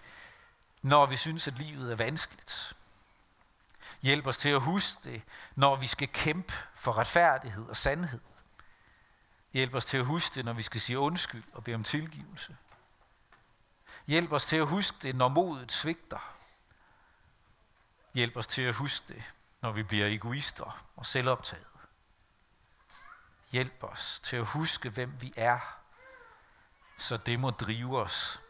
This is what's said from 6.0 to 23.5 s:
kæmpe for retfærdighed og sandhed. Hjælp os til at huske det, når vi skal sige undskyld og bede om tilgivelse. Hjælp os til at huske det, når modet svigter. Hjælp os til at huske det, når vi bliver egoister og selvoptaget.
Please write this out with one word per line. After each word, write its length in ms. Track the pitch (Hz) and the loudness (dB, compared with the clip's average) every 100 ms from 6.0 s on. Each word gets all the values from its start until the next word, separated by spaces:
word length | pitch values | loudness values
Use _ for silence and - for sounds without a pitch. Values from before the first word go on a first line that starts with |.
| 139 | -2
kæmpe 460 | - 156 175 - - - | 0 0 0 -4 -8 -10
for 240 | - 127 110 | -4 0 2
retfærdighed 720 | - 170 170 131 120 98 113 | 6 8 8 4 -2 -8 -6
og 80 | 110 | 0
sandhed. 420 | 139 156 170 117 - - - - - - - - _ _ _ _ _ | 0 0 -4 -6 -12 -20 -20 -20 -20 -20 -20 -20 _ _ _ _ _
Hjælp 220 | 131 127 127 | 0 0 0
os 100 | - | 0
til 120 | 135 | 0
at 80 | 123 | 2
huske 300 | 170 - 135 | 2 0 0
det, 100 | 117 | -4
når 80 | |
vi 100 | 113 | -4
skal 180 | - 110 | -4 -2
sige 180 | - 131 | -2 2
undskyld 440 | 143 175 - 113 - | 2 2 -2 -6 -14
og 100 | - | -12
bede 120 | 120 113 | -6 -4
om 80 | |
tilgivelse. 760 | 104 151 160 147 - - - - - - - _ _ _ _ - _ _ _ _ - - - | 0 -2 -4 -12 -14 -14 -14 -16 -20 -20 -20 _ _ _ _ -20 _ _ _ _ -20 -12 0
Hjælp 240 | 160 165 | 2 2
os 140 | 147 - | 0 2
til 120 | 160 | 2
at 100 | 147 | 4
huske 300 | 190 190 - | 2 2 0
det, 140 | 131 127 | -2 4
når 120 | 127 | 4
modet 440 | 151 185 135 123 | 6 2 0 -2
svigter. 640 | - 156 170 - - - - - - _ - _ _ _ _ _ _ _ _ _ _ _ _ - | 0 0 -2 -6 -10 -10 -16 -20 -20 _ -20 _ _ _ _ _ _ _ _ _ _ _ _ -6
Hjælp 240 | 123 117 117 | 0 0 0
os 100 | - | -4
til 140 | - | 0
at 140 | 127 110 | 0 0
huske 380 | 139 - - | 0 -2 -4
det, 100 | - - - - - | -14 -14 -18 -20 -8
når 100 | 113 | -4
vi 120 | 107 | -4
bliver 240 | 104 104 104 | 0 2 2
egoister 800 | 107 117 139 - - - - - - | 0 -4 -2 -4 -4 -10 -12 -16 -10
og 100 | - | -2
selvoptaget. 600 | 131 127 123 - - - - - _ _ _ _ _ _ _ _ - - - - - - - - | 0 2 2 -2 -10 -16 -20 -20 _ _ _ _ _ _ _ _ -20 -18 -16 -16 -20 -20 -20 -4